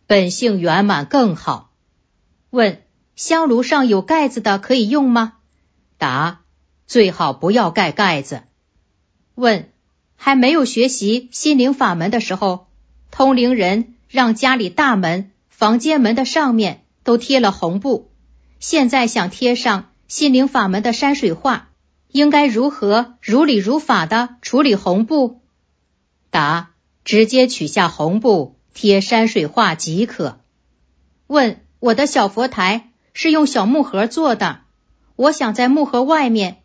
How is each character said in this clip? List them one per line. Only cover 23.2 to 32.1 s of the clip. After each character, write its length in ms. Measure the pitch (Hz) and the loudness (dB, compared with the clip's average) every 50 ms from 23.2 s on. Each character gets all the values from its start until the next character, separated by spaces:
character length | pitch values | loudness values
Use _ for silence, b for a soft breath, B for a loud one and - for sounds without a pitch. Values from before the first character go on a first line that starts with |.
| - | -6
如 220 | - 208 269 330 | 0 2 2 2
理 120 | 294 254 | 2 2
如 220 | 208 180 208 269 311 | 0 0 0 -2 -2
法 260 | 302 - 240 185 160 | -2 -2 -2 -2 0
地 320 | 160 214 233 247 240 - _ - | -2 -2 -2 -2 -4 -8 _ -8
处 180 | - - 262 | -2 0 2
理 140 | 285 285 202 | 2 2 2
红 320 | 190 - 185 175 202 226 | 0 0 0 0 0 0
布？ 340 | 220 311 294 254 220 - - _ _ _ _ _ _ _ _ _ _ _ _ _ _ _ _ _ _ | 0 0 0 0 -2 -4 -10 _ _ _ _ _ _ _ _ _ _ _ _ _ _ _ _ _ _
答： 420 | - 165 147 143 160 170 175 - _ _ _ _ _ _ - | -2 0 0 0 -2 -4 -6 -10 _ _ _ _ _ _ -6
直 220 | - 220 214 220 | 0 2 2 2
接 200 | 220 247 262 254 | 4 4 2 2
取 200 | 247 254 - 160 | 2 0 -4 -8
下 220 | 151 - 208 180 165 | -4 -2 0 0 0
红 320 | - - 151 160 185 220 | 0 -2 -2 -2 -2 0
布 380 | 226 247 202 165 131 - - _ _ _ - | 2 2 2 2 0 -4 -10 _ _ _ -10
贴 260 | - - 208 196 196 | -2 2 2 2 2
山 280 | 196 - 240 226 226 226 | 2 0 0 2 2 2
水 180 | - 185 156 | 0 -2 -2
画 280 | 151 - 247 220 185 160 | -2 0 0 0 0 0
即 320 | 160 - 165 156 185 233 | -4 -6 -6 -4 -4 -4
可。 340 | - - - 165 127 110 _ _ _ _ _ _ _ _ _ _ _ _ _ _ _ _ _ _ | -4 -4 -6 -8 -8 -8 _ _ _ _ _ _ _ _ _ _ _ _ _ _ _ _ _ _
问： 380 | - - 294 262 220 - - _ _ _ - | -2 0 2 2 0 -2 -6 _ _ _ -4
我 160 | 240 240 226 | -2 0 0
的 120 | 226 285 | 2 0
小 220 | 285 | 0